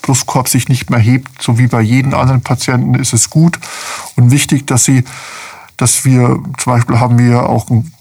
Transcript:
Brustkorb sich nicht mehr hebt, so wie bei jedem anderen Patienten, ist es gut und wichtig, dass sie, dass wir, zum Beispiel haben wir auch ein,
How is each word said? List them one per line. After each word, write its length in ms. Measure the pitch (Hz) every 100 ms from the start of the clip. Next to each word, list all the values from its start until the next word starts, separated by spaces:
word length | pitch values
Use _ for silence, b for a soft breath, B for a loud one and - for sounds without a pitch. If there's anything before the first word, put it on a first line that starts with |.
Brustkorb 460 | - 127 - 135 123
sich 200 | 131 -
nicht 220 | 127 -
mehr 80 | 123
hebt, 420 | 110 131 131 -
so 180 | - 113
wie 100 | 123
bei 120 | 120
jedem 320 | 107 127 135
anderen 300 | 139 131 131
Patienten, 520 | - 131 - 127 135
ist 200 | 127 127
es 160 | 110 -
gut 280 | 156 165 - B B B B B -
und 140 | 120
wichtig, 360 | 139 - 139 135
dass 180 | 127
sie, 200 | - 131 123 B B B B B B -
dass 260 | 127 -
wir, 360 | 135 127 123 - - 135
zum 140 | -
Beispiel 260 | 123 120 117
haben 180 | 123 120
wir 300 | 123 120 131
auch 220 | 120 -
ein, 200 | 120 135 -